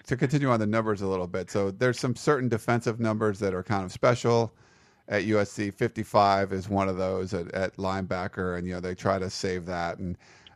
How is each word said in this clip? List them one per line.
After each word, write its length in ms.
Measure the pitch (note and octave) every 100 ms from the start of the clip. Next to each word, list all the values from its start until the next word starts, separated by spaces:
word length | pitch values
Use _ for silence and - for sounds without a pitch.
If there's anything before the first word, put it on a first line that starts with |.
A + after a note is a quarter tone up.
| -
to 100 | C3
continue 320 | C#3 D3 C#3
on 100 | A#2+
the 60 | G#2+
numbers 340 | A2 A2 G2+
a 40 | G2
little 180 | F#2+ F2+
bit. 240 | F#2+ F2+
So 220 | G#2 G2
there's 260 | G2 B2+ A#2+
some 160 | C3+
certain 340 | A#2 - D3 B2+
defensive 520 | A2+ - A#2+ A#2+ A#2+
numbers 400 | A2+ G#2+ G#2+ G2+
that 120 | G2+
are 100 | F#2
kind 200 | F#2 G2+
of 60 | F#2
special 640 | - C3 B2 A#2+ A#2 A2+ _ _ _ _ _ -
at 160 | G#2
U 160 | G2 G#2+
S 100 | G2+
C. 220 | - G#2
Fifty-five 800 | - A#2+ - G#2+ A2 G2+ G2 G2
is 160 | F#2+ F#2+
one 200 | G2 F#2+
of 80 | F#2
those 380 | F#2 F#2+ F#2
at, 160 | F#2 E2+
at 240 | - F#2 -
linebacker, 800 | G2 F#2+ F2+ F#2 F2+ - F#2 F2
and, 120 | F2+
you 40 |
know, 60 | F2+
they 140 | F2+
try 240 | F#2 G2+ F#2+
to 100 | F#2
save 380 | - G2 F2+ E2+
that. 320 | F2 E2+ F#2
And, 180 | F#2 F2+ _ - -